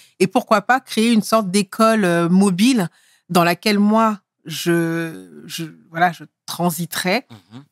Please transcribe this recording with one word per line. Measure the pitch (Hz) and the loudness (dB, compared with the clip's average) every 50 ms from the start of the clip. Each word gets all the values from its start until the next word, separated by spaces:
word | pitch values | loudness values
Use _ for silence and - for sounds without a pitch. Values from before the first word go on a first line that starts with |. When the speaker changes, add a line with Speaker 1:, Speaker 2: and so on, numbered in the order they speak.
| - _ _ _ | -20 _ _ _
Speaker 1:
Et | 190 | -2
pourquoi | 190 - 254 - - 226 208 196 | 0 0 -4 0 0 0 0 2
pas | - 247 262 | 0 0 0
créer | - - - 226 220 240 233 | -2 -4 -2 0 2 2 2
une | 214 | 2
sorte | 196 - 220 220 214 180 | 2 0 -2 -2 0 0
d'école, | 180 208 196 - - - 220 220 226 220 196 | 0 -2 -2 -2 0 2 2 2 2 2 2
euh, | 175 170 170 170 | 2 2 0 2
mobile | 165 180 190 202 202 180 170 214 262 269 226 175 165 - _ _ _ _ _ _ - | 2 4 4 4 2 2 2 2 2 2 2 -2 -4 -6 _ _ _ _ _ _ -2
dans | 175 185 170 | 0 2 2
laquelle | 170 175 170 - 220 208 | 2 0 -2 -2 -2 0
moi, | 202 208 208 214 226 226 220 208 202 _ _ _ _ _ | 2 2 2 2 2 2 0 -2 -6 _ _ _ _ _
je, | - 156 143 - 170 170 170 165 165 165 165 165 160 160 185 185 175 156 151 - | -14 -12 -6 -2 -2 0 0 0 -2 -4 -6 -6 -8 -12 -16 -20 -20 -20 -20 -18
je, | 170 - - 165 156 165 160 _ 180 | -14 -12 -12 -12 -12 -14 -20 _ _
voilà, | 165 165 175 180 160 | -2 0 0 0 0
je | - 151 - _ _ _ | -6 -16 -20 _ _ _
transiterais | - - - 175 175 160 170 170 - - - - 180 190 247 - _ | -14 -6 -4 -2 -2 -2 -4 -8 -8 -8 -6 -4 -2 -4 -4 -4 _
Speaker 2:
Mhm. | 117 104 _ _ 110 131 147 _ | -20 -20 _ _ -20 -20 -20 _